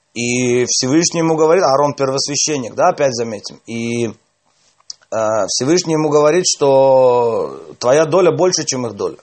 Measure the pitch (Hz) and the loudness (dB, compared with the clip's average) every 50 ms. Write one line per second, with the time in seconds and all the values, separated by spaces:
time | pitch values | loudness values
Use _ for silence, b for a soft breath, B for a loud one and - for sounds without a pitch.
0 | _ _ - 117 120 120 123 123 127 123 120 123 123 117 - - 131 127 143 165 | _ _ -8 -4 -2 -2 0 0 0 0 0 0 0 -2 -2 -2 -2 0 2 2
1 | 175 - - 170 165 160 160 156 160 156 170 196 170 139 135 143 147 143 - - | 0 0 -2 -2 0 0 2 2 4 4 4 4 4 4 2 2 2 0 0 -2
2 | 139 135 135 139 - 143 143 139 - 156 151 135 117 104 - 135 156 185 180 147 | -2 -2 -2 -4 -4 -4 -4 -4 -2 -2 -2 -4 -6 -6 -2 0 0 2 2 2
3 | 143 135 117 117 117 113 107 101 - - 67 - _ 107 117 117 117 117 117 120 | 0 0 0 -2 -6 -6 -8 -10 -12 -16 -20 -18 _ -10 -8 -6 -6 -4 -4 -4
4 | 117 107 104 _ _ _ _ _ _ _ _ _ _ _ _ _ _ - - _ | -4 -4 -6 _ _ _ _ _ _ _ _ _ _ _ _ _ _ -20 -20 _
5 | _ - 104 110 110 107 110 107 95 87 - - 127 143 170 180 - 160 160 156 | _ -8 -4 -2 -2 0 0 -2 -2 -2 -4 -2 -2 0 0 0 0 -2 -2 -2
6 | 156 147 147 151 147 151 160 185 175 - - - 147 139 135 135 135 135 131 131 | 0 0 2 2 2 2 2 0 -2 -2 -2 0 2 4 4 4 4 4 4 4
7 | 127 123 123 123 120 117 113 98 78 69 67 82 85 76 - - 117 120 139 156 | 4 4 4 2 0 0 -2 -2 -4 -6 -8 -12 -16 -18 -10 -4 0 2 2 2
8 | 165 147 160 190 185 165 - 147 180 185 180 160 143 - 135 127 123 110 101 101 | 2 2 2 2 2 2 2 2 0 0 0 -2 -4 -6 -6 -6 -6 -8 -6 -6
9 | 95 80 - - | -8 -8 -8 -10